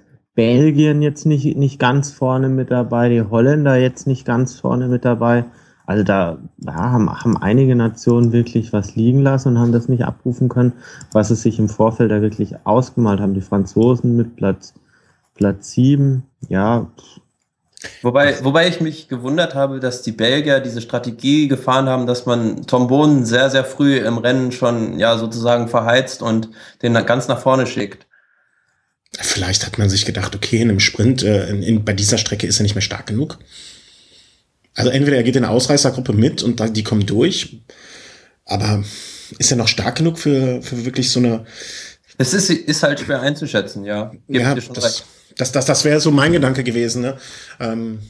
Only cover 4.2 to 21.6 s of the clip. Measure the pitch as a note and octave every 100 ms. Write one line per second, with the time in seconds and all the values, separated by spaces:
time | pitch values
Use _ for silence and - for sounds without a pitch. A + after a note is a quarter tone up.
4.2 | - A#2+ B2+ - C3 B2 B2+ B2 B2 A#2
5.2 | A#2+ A#2+ A#2 - _ _ - G2+ G2 G2
6.2 | F2 D2+ - - - D#3 B2+ B2 G2+ -
7.2 | A#2 G#2 F#2 A#2+ C3 B2 A#2 A2+ - A#2+
8.2 | A#2+ A#2+ A#2 A#2 - G#2 G2+ - A2+ C3
9.2 | C#3 C3+ C3 A#2 A#2+ A#2+ A#2 B2 A#2+ A#2+
10.2 | B2+ A#2+ B2+ B2 B2 - - - - A2
11.2 | G#2 A2+ A#2 G#2+ G#2+ - A2 A2 A2+ G#2
12.2 | G#2+ G#2+ G#2 - - A2+ B2+ - A2+ G2
13.2 | G2+ F#2+ F#2 G2+ F#2+ - A#2 B2 B2 A#2
14.2 | A#2 - G2 F#2 - _ _ _ _ _
15.2 | _ - G2+ F#2+ - - C3 C#3+ C#3 C3
16.2 | - _ - F#2+ G#2 A#2 E2+ - - -
17.2 | _ _ _ _ _ - - - B2 C3
18.2 | C#3+ - C3 D#3 F3 E3+ D#3+ D3 - B2+
19.2 | B2+ D#3 E3+ C3+ C#3 C3+ B2+ B2 - G#2+
20.2 | A2+ C#3 D3 C3+ B2 A#2 A2+ A#2+ A#2+ A#2
21.2 | C3+ D3 D3 C3+